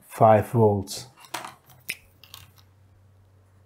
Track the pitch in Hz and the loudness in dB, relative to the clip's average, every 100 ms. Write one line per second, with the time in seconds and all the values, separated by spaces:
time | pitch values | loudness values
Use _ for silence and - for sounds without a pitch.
0 | - - 113 107 - 120 107 101 - - | -14 2 4 4 2 0 2 0 -6 -14
1 | - _ - - - - _ _ - - | -18 _ -18 -16 -16 -20 _ _ -16 -16
2 | _ _ - - - _ _ _ _ _ | _ _ -20 -20 -20 _ _ _ _ _
3 | _ _ _ _ _ _ | _ _ _ _ _ _